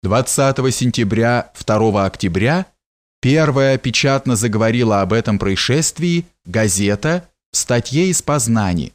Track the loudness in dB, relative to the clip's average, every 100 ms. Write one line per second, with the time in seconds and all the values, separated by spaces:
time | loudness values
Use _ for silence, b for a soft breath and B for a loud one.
0 | 0 0 0 0 0 0 -2 0 -2 0
1 | 0 2 2 0 -4 -12 -2 2 2 2
2 | 0 -2 -4 0 0 0 -4 _ _ _
3 | _ _ 0 2 2 2 2 2 -2 0
4 | 0 0 0 -2 0 2 2 2 2 2
5 | 2 0 0 -2 0 -2 0 0 0 -2
6 | -2 -2 -4 _ -6 0 0 2 0 0
7 | -2 -4 -6 _ _ -8 -2 -2 0 0
8 | 0 0 -2 -2 0 0 0 -2 -4